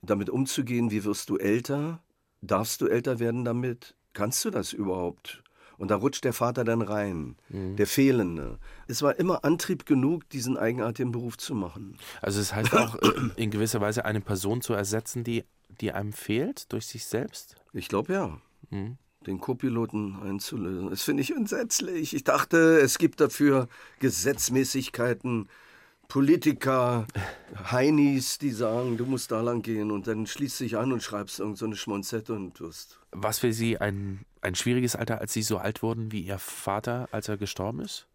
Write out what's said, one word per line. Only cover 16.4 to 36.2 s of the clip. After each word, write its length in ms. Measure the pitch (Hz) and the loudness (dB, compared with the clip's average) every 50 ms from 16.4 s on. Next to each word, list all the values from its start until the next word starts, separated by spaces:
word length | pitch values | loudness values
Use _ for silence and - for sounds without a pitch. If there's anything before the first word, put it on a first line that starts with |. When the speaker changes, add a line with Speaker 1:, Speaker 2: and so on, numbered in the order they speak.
| 143 214 277 - - _ | 0 0 -4 -8 -8 _
Speaker 2:
durch 140 | - 110 - | -6 -6 -6
sich 200 | - - 117 - | -6 -10 -12 -10
selbst? 520 | - - 110 135 - - - - - - _ _ _ _ | -4 -2 -2 -2 -4 -8 -14 -18 -18 -20 _ _ _ _
Speaker 1:
Ich 160 | - 92 - | -10 -8 -2
glaub, 180 | - 98 120 - | 0 0 0 2
ja. 320 | 180 196 180 110 76 - _ _ _ _ - - | 0 -2 0 -2 -6 -10 _ _ _ _ -16 -10
Speaker 2:
Mhm. 280 | - 98 95 107 123 131 _ _ _ _ - - | -8 -8 -6 -6 -10 -12 _ _ _ _ -8 -6
Speaker 1:
Den 140 | 98 92 | -6 -6
Co-Piloten 720 | - - 131 127 - 131 117 117 117 107 - 107 107 101 98 95 | -4 -4 -4 -2 0 -2 0 0 -2 -2 -2 -2 -4 -2 -6 -8
einzulösen. 680 | 98 98 98 101 - - - - 98 87 95 90 92 95 | -6 -6 -6 -4 -6 -6 -6 -4 -4 -4 -4 -4 -4 -4
Das 100 | - 95 | -4 -4
finde 220 | - - 147 143 139 | -2 0 0 0 0
ich 120 | 131 339 | -2 0
entsetzlich. 800 | 294 226 202 - - 240 - - - - 180 185 165 156 - - | -2 -2 -2 0 -4 -2 -2 -2 -2 -2 -2 -4 -4 -4 -2 -4
Ich 80 | 143 - | -4 0
dachte, 560 | - 135 143 151 - - 165 165 160 165 160 | 2 2 2 2 4 6 8 10 10 10 10
es 180 | 139 127 - - | 8 8 6 4
gibt 220 | 165 156 - - | 4 2 4 6
dafür 480 | 151 131 - - 147 147 139 135 123 117 - - - - - _ 135 131 - - 92 127 139 - - | 2 2 4 4 6 6 6 6 4 0 -4 -16 -20 -20 -8 _ 0 2 2 2 2 0 2 2 0
Gesetzmäßigkeiten, 1040 | - 117 131 135 127 - 135 131 - - - 120 123 120 - - 127 120 113 104 - - - - - - - - - _ _ _ _ | 2 4 4 2 2 0 -2 -4 -4 -2 0 0 0 0 0 0 -2 0 0 -2 -4 -12 -20 -20 -20 -20 -20 -20 -20 _ _ _ _
Politiker, 1000 | - 139 139 139 160 180 - 156 143 - - 135 131 131 123 123 123 120 110 - - | 2 2 6 6 6 6 6 2 2 2 2 2 4 4 4 4 4 2 0 -2 -4
<laughs> 560 | 95 95 - - - - - - 98 95 92 | -6 -6 -6 -8 -14 -16 -16 -14 -12 -6 -2
Heinis, 680 | 120 127 131 147 156 147 143 143 139 135 127 - - - | 2 4 6 6 6 8 6 6 6 2 0 -2 -4 -2
die 140 | 147 143 | -2 -4
sagen, 460 | 120 104 120 110 110 120 123 127 117 110 | -2 0 0 0 2 0 0 0 0 0
du 80 | 120 | 0
musst 260 | 127 135 120 - - | -2 -2 -2 -2 -2
da 100 | 147 - | -2 0
lang 200 | 113 120 120 120 101 | 0 0 0 -2 -2
gehen, 280 | 110 113 107 104 107 | -2 -2 -2 0 0
und 160 | 104 104 92 117 | -2 -2 -2 -2
dann 200 | 110 107 110 101 | -2 -2 -2 -6
schließt 300 | - - 143 143 - - | -4 -4 -4 -4 -4 -4
sich 200 | 135 117 113 104 | -4 -2 0 0
an 140 | 117 135 | 0 0
und 100 | 131 117 | 0 -2
schreibst 380 | - - 104 104 101 98 - - | -4 -6 -6 -6 -6 -8 -8 -6
irgend 180 | 98 107 104 98 | -6 -6 -4 -4
so 80 | 113 | -4
eine 100 | 110 107 | -6 -6
Schmonzette 580 | 98 - - 104 101 98 - - 113 107 - 117 | -6 -6 -4 -4 -4 -4 -4 -4 -6 -4 -4 -6
und 260 | 104 98 90 - - | -6 -6 -10 -12 -12
wirst 400 | 80 82 82 - - - - - _ _ | -14 -14 -14 -14 -18 -18 -20 -20 _ _
Speaker 2:
Was 280 | - 92 98 107 110 - | -12 -4 -2 -2 -2 2
für 120 | - 123 110 | 2 0 2
Sie 260 | 113 117 117 113 - | 2 2 0 0 2
ein, 440 | - 104 98 98 98 98 95 98 - _ _ _ | 0 -2 -2 -2 -4 -6 -8 -8 -12 _ _ _
ein 120 | - 98 92 | -6 -4 -2
schwieriges 420 | - - 120 120 127 127 123 - | 0 0 2 2 2 2 0 0
Alter, 240 | - 120 113 117 107 | -2 -2 -2 -2 -4
als 140 | - 110 - | -4 -4 -2
Sie 80 | 113 | -2
so 160 | 107 107 110 95 | 0 0 -2 0
alt 240 | 98 101 107 - | 0 -4 -4 -2
wurden 300 | - 113 113 113 113 110 | -2 -2 -2 -2 -4 -4
wie 100 | 107 107 | -4 -6